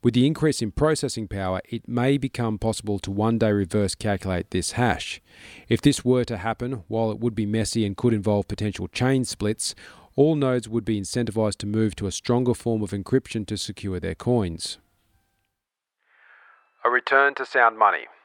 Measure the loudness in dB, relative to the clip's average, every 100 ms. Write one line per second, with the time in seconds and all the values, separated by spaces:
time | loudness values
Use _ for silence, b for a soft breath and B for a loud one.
0 | 4 4 4 4 0 0 -4 0 2 2
1 | -2 -6 -6 -4 -2 -4 -4 -10 -4 0
2 | 2 2 -2 -2 -2 0 -2 -2 -4 -4
3 | -4 0 2 2 2 2 2 0 0 -2
4 | -2 -2 -2 -2 0 -2 -2 0 0 0
5 | -4 -12 B B B B B 2 4 4
6 | 2 2 2 -4 -4 -4 -6 -8 -4 -2
7 | 0 0 -2 -2 0 0 0 0 0 2
8 | 2 2 2 0 0 -4 -4 -4 -8 0
9 | 2 2 0 -2 -2 -2 -6 -8 B B
10 | B 2 2 4 0 0 -2 -4 -2 -4
11 | -2 -4 -2 0 -2 -2 -4 0 0 0
12 | -6 -6 0 2 2 0 -2 -2 -2 -6
13 | 0 0 0 -8 -6 -6 -8 -8 -6 -4
14 | -6 -4 0 0 0 -4 -10 -12 _ _
15 | _ _ _ _ _ _ _ _ _ _
16 | b b b b b b b _ 0 0
17 | 2 2 2 0 -4 2 2 4 2 2
18 | -6 -20